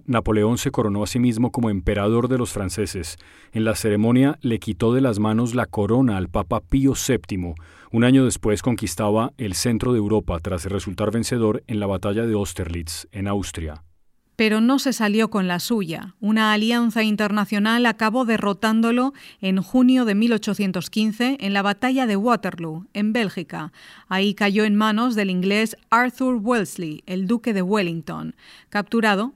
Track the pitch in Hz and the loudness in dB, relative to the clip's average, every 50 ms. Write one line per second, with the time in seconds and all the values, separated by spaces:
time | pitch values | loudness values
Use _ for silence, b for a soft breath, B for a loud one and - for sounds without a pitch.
0 | - - 123 113 - 117 110 107 104 110 120 117 - 143 - - 110 104 101 101 | -2 -2 -2 0 0 2 2 2 4 2 2 0 -2 -2 0 0 0 0 0 -2
1 | 107 - - 123 120 123 113 107 123 117 - 127 117 110 104 95 82 - 104 101 | -2 -2 0 2 2 2 2 2 0 -2 0 0 0 0 0 0 0 0 0 0
2 | 101 107 113 117 120 123 131 123 120 - - 104 98 90 - - 104 95 - 95 | 2 2 2 2 2 0 0 -2 -2 -2 -4 -4 -6 -4 -4 -4 -4 -4 -6 -8
3 | 82 - - B B B B B B B - 117 110 110 104 - - 110 104 104 | -8 -10 -12 B B B B B B B -4 -2 0 0 0 0 0 0 2 2
4 | 107 117 120 127 135 139 156 - - 123 113 95 - 113 98 - 117 113 120 131 | 4 4 4 4 4 4 2 0 -2 -2 -2 -2 -2 -6 -4 0 2 2 2 4
5 | 135 127 104 101 104 107 110 113 123 117 113 123 110 - - 110 101 98 113 127 | 2 2 2 0 0 0 2 0 0 0 0 -2 -2 -2 -2 -2 0 2 2 2
6 | 135 120 101 95 92 90 - 110 92 - 120 110 - - - 135 135 139 120 - | 4 2 2 0 -2 -2 -2 -4 -2 -2 -4 -4 -2 -2 0 2 2 2 2 0
7 | - - 127 107 - - 104 92 90 85 82 B B B B B B B - 113 | 0 0 -2 -2 -2 -4 -6 -4 -4 -6 -8 B B B B B B B 0 2
8 | 120 123 131 135 131 120 - - - 113 104 101 - 131 120 - 110 95 - - | 4 6 6 6 6 4 2 0 0 0 0 0 0 -2 -2 -2 -4 -4 -4 -2
9 | 110 104 104 110 113 139 - - 113 104 90 - - 123 117 101 - 123 123 110 | 0 2 2 2 0 -2 -4 -8 -8 -6 -4 -2 -2 0 0 0 0 0 0 0
10 | 104 101 107 107 90 - 90 85 85 90 92 87 - 95 98 98 - 104 90 82 | 2 2 0 0 0 0 -4 -4 -4 -4 -4 -4 -4 -4 -4 -4 -4 -6 -4 -4
11 | 107 107 101 117 110 - 127 120 113 107 107 - - - 107 104 104 98 98 90 | -2 -2 0 -2 -2 -2 -2 0 0 0 0 -2 -4 -6 -4 -4 -2 -2 -2 -2
12 | - 104 101 110 117 117 107 101 101 - - - 90 82 85 87 85 82 - - | -2 -2 -2 -2 0 0 0 0 -2 -2 -4 -6 -6 -6 -6 -8 -8 -8 -10 -12
13 | - - - 101 98 101 101 101 92 - - - 80 78 76 80 - - _ _ | -14 -12 -10 -8 -4 -4 -4 -4 -4 -6 -8 -8 -8 -10 -10 -12 -18 -20 _ _
14 | _ _ _ _ _ _ _ - 220 214 214 220 226 240 277 269 - 269 226 - | _ _ _ _ _ _ _ -2 0 2 2 2 4 4 2 2 2 0 0 0
15 | 220 208 202 220 226 220 220 208 185 180 175 185 - - 240 220 190 160 160 - | 0 2 2 2 0 0 0 -2 -2 -2 -2 -4 -2 -2 -2 -2 -2 -2 -6 -8
16 | - 190 - _ - 208 220 220 220 214 214 208 214 226 240 240 233 226 - 233 | -10 -14 -12 _ -2 0 2 2 4 2 2 2 2 2 2 2 0 0 0 0
17 | 220 214 208 202 214 202 208 208 202 - 220 208 208 220 226 240 247 233 220 220 | 0 0 0 0 0 0 0 -2 -2 0 0 0 0 2 2 2 2 2 2 0
18 | 226 220 208 254 254 226 226 214 - 202 196 196 - 220 220 226 226 233 240 247 | 0 0 0 0 0 0 0 0 0 -2 -2 0 0 2 2 2 2 2 2 2
19 | 254 277 277 B B B B B - 190 190 190 - - - 254 254 254 254 254 | 0 -2 -4 B B B B B -2 0 0 0 0 0 2 4 6 6 6 4
20 | 247 220 196 202 226 233 233 214 - 214 196 - 208 190 175 185 165 - - 220 | 4 2 2 2 2 2 2 0 0 -2 -2 -2 -2 -2 -2 -4 -6 -4 -2 -2
21 | 214 220 208 - 240 254 277 277 196 196 202 202 196 202 202 202 - 254 262 269 | 0 0 0 0 -2 -2 -2 -2 -4 -2 -2 0 0 0 0 0 0 0 0 2
22 | 262 226 202 196 202 247 233 - - 185 160 170 165 160 156 165 190 - - 202 | 2 2 0 0 2 2 0 0 0 -4 -6 -6 -8 -8 -8 -10 -12 -10 -6 -2
23 | 208 214 214 247 220 185 - 190 170 - 170 165 156 160 B B B B B B | -2 0 0 0 -2 -2 -4 -8 -10 -8 -10 -10 -10 -12 B B B B B B
24 | B - 190 190 196 208 196 - 208 202 196 214 214 214 202 208 214 220 208 214 | B -4 0 2 2 2 2 2 2 2 4 4 2 4 4 2 2 2 2 2
25 | 240 262 226 214 202 190 185 180 180 190 202 214 220 220 - - _ _ 226 233 | 0 0 0 0 0 0 0 0 0 0 2 0 0 -2 -4 -10 _ _ 2 2
26 | 247 254 - - 262 254 254 226 196 233 247 226 190 - - - 175 156 151 151 | 2 0 -2 -2 -2 0 0 0 0 0 0 0 -2 -4 -6 -8 -8 -8 -10 -10
27 | - - 185 185 196 180 233 233 - 247 214 190 180 180 214 214 190 170 165 165 | -10 -8 -6 -4 -2 0 -2 -2 -2 -2 -2 -2 0 0 0 0 0 -2 -4 -6
28 | 156 - 160 156 156 160 - B B B B B B B - 208 196 - - 233 | -8 -10 -10 -10 -10 -10 -12 B B B B B B B -6 -6 -4 -2 0 0
29 | 220 214 202 190 220 269 - | 2 2 2 0 0 -4 -8